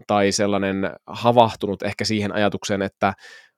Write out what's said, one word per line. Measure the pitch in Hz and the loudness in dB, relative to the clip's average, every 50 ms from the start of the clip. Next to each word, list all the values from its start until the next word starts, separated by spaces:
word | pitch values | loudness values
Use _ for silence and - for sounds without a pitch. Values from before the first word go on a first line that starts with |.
| - | -4
tai | - 104 104 101 101 | 0 2 2 2 2
sellainen | 98 - 101 101 101 98 98 95 95 98 95 90 - - _ | 2 2 0 0 0 0 -2 -2 -2 -2 -4 -6 -8 -10 _
havahtunut | - 90 107 113 120 120 123 117 110 - - - 101 95 - | -16 -10 0 2 4 6 6 6 4 2 -4 -6 -6 -6 -4
ehkä | - 101 98 - 113 | -6 -6 -4 -4 -4
siihen | 110 110 104 101 101 | -2 -2 -2 -2 -2
ajatukseen, | 87 104 104 101 92 95 - - 104 98 | -2 0 0 0 -2 -4 -6 -4 -4 -2
että | 95 95 _ - 104 98 95 _ - - - - - _ _ | -4 -4 _ -2 -2 -2 -2 _ -12 -20 -20 -20 -20 _ _